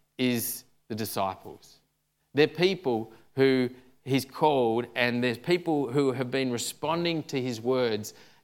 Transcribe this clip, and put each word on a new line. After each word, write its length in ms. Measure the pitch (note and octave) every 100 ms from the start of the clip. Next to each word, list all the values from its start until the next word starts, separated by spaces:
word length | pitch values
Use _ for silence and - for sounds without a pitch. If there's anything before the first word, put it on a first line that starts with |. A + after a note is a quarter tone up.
| _ -
is 460 | B2+ A#2+ G#2 - - _ -
the 60 | A2
disciples. 840 | A2 - F#2+ F#2+ - C2+ - _ _ _ _ _ _
They're 140 | C3 D3
people 640 | D3+ F#3 F#3 C3+ A2+ A2 - _ -
who 340 | C3+ C3 B2 - - _ -
he's 180 | C3
called, 600 | B2+ - D#3 C#3 A#2+ A2+ A#2+ B2
and 260 | B2 A#2+
there's 160 | B2 A2+
people 540 | - F3 F3 D3 B2
who 220 | C#3+ C#3
have 180 | B2+ B2
been 180 | C3+ C3
responding 760 | A#2+ - - D3+ E3 E3+ E3
to 180 | C3+ C#3+
his 180 | B2+ A2+
words 540 | A2+ C3 A#2+ G#2+ G#2 - - _